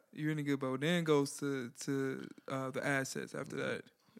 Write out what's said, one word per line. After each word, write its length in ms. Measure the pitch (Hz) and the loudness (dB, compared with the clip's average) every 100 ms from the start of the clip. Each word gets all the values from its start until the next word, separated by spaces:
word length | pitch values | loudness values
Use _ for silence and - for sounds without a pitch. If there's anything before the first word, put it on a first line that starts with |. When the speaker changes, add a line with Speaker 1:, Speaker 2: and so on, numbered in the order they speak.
| _ | _
Speaker 1:
You're 180 | - 151 | -4 0
in 40 | 156 | 0
a 60 | |
good 160 | 143 139 | 0 0
boat. 220 | 131 131 | 0 0
Then 180 | 151 175 | 2 4
it 40 | |
goes 320 | 160 147 139 - | 6 6 4 0
to, 340 | 143 135 120 - - | -2 -2 -4 -6 -2
to, 420 | 139 135 135 - - - | 0 0 -2 -8 -12 -6
uh, 220 | 135 131 | -4 -2
the 160 | 127 143 | -2 2
assets 480 | 139 131 147 131 | 2 0 -4 -6
after 220 | 143 139 135 | -6 -6 -4
Speaker 2:
Mm-hmm. 140 | 131 | -2
Speaker 1:
that. 120 | - - _ _ | -4 -6 _ _